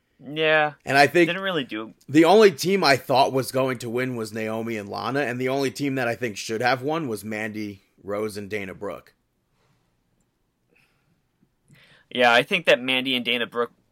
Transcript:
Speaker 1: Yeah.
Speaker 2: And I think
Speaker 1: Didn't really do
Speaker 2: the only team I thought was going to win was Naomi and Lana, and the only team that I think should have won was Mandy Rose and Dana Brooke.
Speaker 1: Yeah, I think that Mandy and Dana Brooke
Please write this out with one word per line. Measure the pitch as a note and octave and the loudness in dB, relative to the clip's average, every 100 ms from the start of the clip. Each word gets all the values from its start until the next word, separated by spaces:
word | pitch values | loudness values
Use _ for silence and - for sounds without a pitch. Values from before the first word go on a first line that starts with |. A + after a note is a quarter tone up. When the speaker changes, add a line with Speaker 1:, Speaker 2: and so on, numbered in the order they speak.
| _ _ C3+ | _ _ -12
Speaker 1:
Yeah. | D#3 D#3 D#3 D3+ C#3+ - | -2 2 2 2 -4 0
Speaker 2:
And | C#3 | 4
I | C#3+ | 6
think | F3 E3+ | 6 2
Speaker 1:
Didn't | F3+ | 0
really | F#3+ E3 | -4 -4
do | A#2+ G#2+ A2+ - - | -6 -8 -10 -14 0
Speaker 2:
the | D3 E3 | 4 8
only | G#3 G#3 | 8 6
team | C3+ E3+ G3 | 4 0 2
I | D3+ C3+ | 2 2
thought | - B2+ G#2+ | 2 2 2
was | C3 B2 | 0 -2
going | C3 C3 A#2+ | -2 -2 -4
to | B2 | -6
win | A#2+ B2+ A#2+ | -4 -4 -6
was | G#2+ | -8
Naomi | A2 A2 A2 A2+ A2 | -6 -6 -6 -6 -6
and | G2+ | -8
Lana, | G2+ G#2+ C#3 | -8 -4 -2
and | B2 B2 | -4 -2
the | B2+ | -2
only | C#3 C3+ | -2 -2
team | - C#3 C3+ | -4 -4 -2
that | A#2+ | -2
I | A2+ | -4
think | B2 G2 | -6 -6
should | - A2 | -6 -2
have | B2 C3 | 0 -2
won | C3+ D#3+ C#3+ | -2 -6 -6
was | G#2 | -8
Mandy | G#2+ G#2+ A2 G#2+ G#2 G2 _ _ | -8 -8 -8 -8 -10 -12 _ _
Rose | F#2 G2+ A2 G2+ | -8 -6 -6 -8
and | G2 | -10
Dana | G#2 F#2+ F2 | -10 -10 -10
Brooke. | G2 C2+ - _ _ _ _ _ _ _ _ _ _ _ _ _ _ _ _ _ _ _ _ _ _ _ _ _ _ _ _ _ - | -12 -12 -16 _ _ _ _ _ _ _ _ _ _ _ _ _ _ _ _ _ _ _ _ _ _ _ _ _ _ _ _ _ -8
Speaker 1:
Yeah, | B2 A#2+ | 2 4
I | A#2+ | 4
think | C#3 F#3 D#3+ | 2 0 2
that | C#3 | 2
Mandy | C3 C3 C3 B2+ | 2 -2 -2 -2
and | A#2+ | -2
Dana | A#2+ A2 | -4 -4
Brooke | A#2 A#2 _ _ | -6 -6 _ _